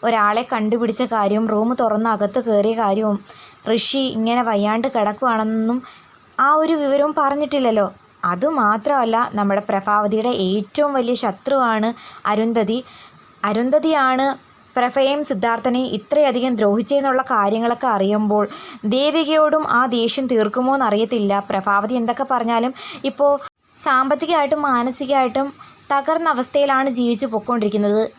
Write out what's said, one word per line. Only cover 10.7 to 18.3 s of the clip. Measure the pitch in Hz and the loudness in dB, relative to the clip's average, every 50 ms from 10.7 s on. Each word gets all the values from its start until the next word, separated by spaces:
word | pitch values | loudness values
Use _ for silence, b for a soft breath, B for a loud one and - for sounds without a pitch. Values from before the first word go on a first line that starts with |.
| _ - 294 285 277 | _ 0 0 0 0
വലിയ | 269 240 233 247 | -2 0 0 -2
ശത്രുവാണ് | - - 220 190 196 _ - 277 269 254 233 220 220 214 226 233 B B B B B B | -2 -2 -4 -4 -4 _ -2 0 2 2 2 0 0 0 -2 -4 B B B B B B
അരുന്ധതി. | 208 208 208 220 226 233 233 220 190 226 247 254 B B B B B B B - - _ _ - | -2 0 0 0 0 0 0 0 0 -2 -4 -6 B B B B B B B -20 -20 _ _ -4
അരുന്ധതിയാണ് | 202 214 214 240 254 269 302 302 320 311 302 269 262 262 254 269 277 - - - - - - - _ _ | -2 0 0 0 2 2 2 2 2 2 2 2 2 2 2 0 0 -2 -4 -10 -20 -20 -20 -20 _ _
പ്രഭയെയും | 262 240 247 247 277 269 269 277 294 302 | -2 -2 0 2 2 2 2 2 0 -2
സിദ്ധാർത്ഥനെയും | - 277 196 185 233 233 233 214 254 240 247 262 254 - | -4 -4 -2 0 0 -2 0 0 0 0 0 -2 -2 -4
ഇത്രയധികം | 208 208 - - 285 302 277 233 247 233 262 247 | -6 -4 0 2 4 4 4 2 2 0 0 0
ദ്രോഹിച്ചെന്നുള്ള | 214 214 202 202 220 226 - 277 277 269 277 262 262 | 2 2 2 2 2 0 0 0 0 2 2 0 0
കാര്യങ്ങളൊക്കെ | 262 262 262 226 202 202 208 220 226 233 240 240 - 254 | 0 0 0 2 2 2 2 0 0 0 -2 0 0 0
അറിയുമ്പോൾ | 226 196 190 196 208 208 214 214 | 2 2 2 2 2 0 0 2